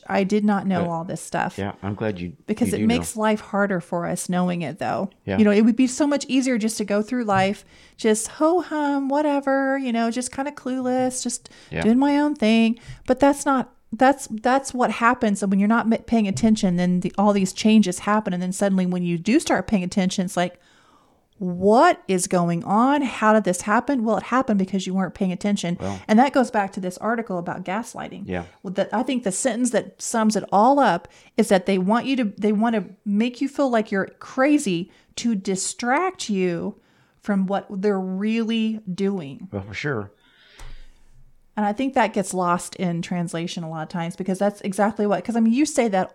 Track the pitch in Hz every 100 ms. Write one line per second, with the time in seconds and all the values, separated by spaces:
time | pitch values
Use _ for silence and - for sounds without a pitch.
0 | - 196 190 214 208 196 190 180 175 165
1 | 175 165 - 165 - - 101 - 98 101
2 | 110 92 87 - - 214 214 185 220 240
3 | 165 220 214 214 - 202 202 180 - 175
4 | 170 175 - 180 180 175 156 160 113 -
5 | 196 - - 190 208 202 233 233 254 -
6 | 294 285 285 262 254 240 220 - 208 202
7 | 214 247 220 190 190 208 - - - -
8 | 226 214 - - 311 359 302 302 285 277
9 | 269 285 302 285 277 269 269 269 262 226
10 | 233 233 247 - 285 285 247 262 254 254
11 | 254 247 247 - - - - 160 190 247
12 | 285 285 294 294 214 226 226 233 - -
13 | - 254 277 277 294 262 - _ _ 220
14 | 262 285 - 220 247 269 269 247 240 214
15 | 233 254 220 196 196 196 208 233 226 226
16 | - 233 202 196 220 220 190 175 180 180
17 | 175 - 208 202 190 - 220 220 190 175
18 | - 214 208 185 185 185 202 190 180 180
19 | 175 170 170 285 - 233 - 202 180 -
20 | 185 - 185 - 180 - _ _ _ _
21 | _ _ _ - 185 175 196 226 339 -
22 | - 185 - 180 170 170 - 208 254 285
23 | 254 - 214 220 208 180 - 220 247 277
24 | 220 202 - 247 262 202 185 196 185 190
25 | 185 - 190 175 202 202 170 175 185 190
26 | - 220 269 269 247 220 196 196 185 180
27 | 214 226 220 180 175 - 185 196 233 -
28 | 160 185 196 90 85 - 196 190 190 208
29 | - 254 285 190 254 220 247 202 190 -
30 | - 233 220 196 - 190 233 285 240 170
31 | - - - - 208 190 185 190 185 233
32 | 233 262 208 196 208 208 233 220 175 -
33 | 214 202 240 247 277 - 277 233 214 196
34 | - - - - 277 294 208 170 185 _
35 | _ - 240 214 190 185 - - 240 269
36 | 370 370 - 196 185 170 185 - _ _
37 | _ _ - 202 190 196 - 202 208 190
38 | 185 185 214 226 220 226 220 220 202 175
39 | 196 196 139 - 190 101 98 98 147 123
40 | 101 - _ _ _ - - - - -
41 | - - - _ _ - 208 208 262 262
42 | 214 220 185 185 175 175 - - 180 170
43 | - 180 170 165 170 - 160 160 160 180
44 | 170 175 190 185 202 208 202 185 208 220
45 | 208 175 202 226 226 240 302 - 233 190
46 | -